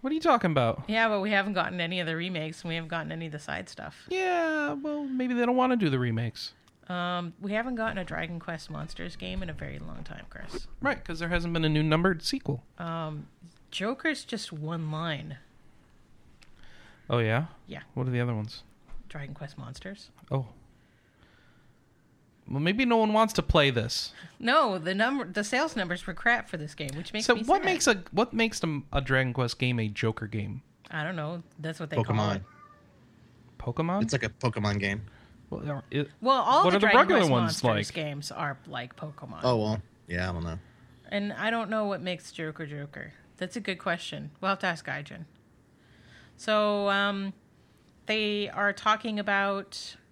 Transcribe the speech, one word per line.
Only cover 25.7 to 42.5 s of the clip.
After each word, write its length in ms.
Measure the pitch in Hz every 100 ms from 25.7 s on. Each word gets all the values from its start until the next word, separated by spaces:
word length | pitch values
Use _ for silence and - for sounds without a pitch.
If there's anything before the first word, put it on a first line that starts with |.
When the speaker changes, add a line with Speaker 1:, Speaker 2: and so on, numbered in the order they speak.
| 240
Speaker 2:
numbers 300 | 185 175 -
were 80 |
crap 340 | 175 - 233 -
for 80 | 175
this 180 | 151
game, 160 | - 143 139
which 160 | 175
makes 140 | 214 220
Speaker 1:
So 100 | 233
Speaker 2:
me 60 |
Speaker 1:
what 140 | 220 381
Speaker 2:
sad. 60 |
Speaker 1:
makes 220 | 381 359 -
a, 160 | 208 175
what 220 | 160 240
makes 300 | 214 226 -
a, 160 | 170 147 -
a 80 | 139
Dragon 320 | 131 131 131
Quest 260 | 123 120 -
game 200 | 127 123
a 100 | 110
Joker 380 | 104 117 110 107
game? 360 | 110 101 123 - _ -
Speaker 2:
I 140 | 160
don't 100 | 151 180
know. 260 | 151 175 165 -
That's 180 | 156 160
what 120 | 156
they 60 | -
call 80 | 113 107
Speaker 3:
Pokemon. 200 | 104 98
Speaker 2:
it. 60 | 95 - - - - - - - - - - -
Speaker 1:
Pokemon? 440 | - 123 165 190
Speaker 3:
It's 100 | 220
like 120 | 135
a 40 | 110
Pokemon 500 | - 123 110 104 101
game. 220 | 98 101 - - - - -
Speaker 1:
Well, 200 | 151 147 139
uh, 20 | -
it, 200 | 135 143 -
Speaker 2:
Well, 200 | 233 269
all 240 | 208 277
Speaker 1:
what 60 | 359
Speaker 2:
the 60 | 196
Speaker 1:
are 40 |
the 60 | 214
Speaker 2:
Dragon 120 | 208
Speaker 1:
regular 220 | 269 320
Speaker 2:
Quest 100 | 175
Speaker 1:
ones 320 | 127 113 107
Speaker 2:
Monsters 260 | 127 104 104
Speaker 1:
like? 60 |
Speaker 2:
games 380 | - 151 143 147
are 260 | - 151 139 -
like 300 | 127 123 -
Pokemon. 440 | 156 147 123 80
Speaker 3:
Oh, 120 | 127 120
well, 260 | 107 107 - _ -
yeah, 200 | 87 92
I 40 |
don't 120 | 87
know. 140 | 85 82 - - - - -
Speaker 2:
And 240 | 202 202
I 180 | 123 208
don't 200 | 233 214
know 140 | 220
what 160 | 208 190
makes 300 | 180 175 -
Joker 340 | - 160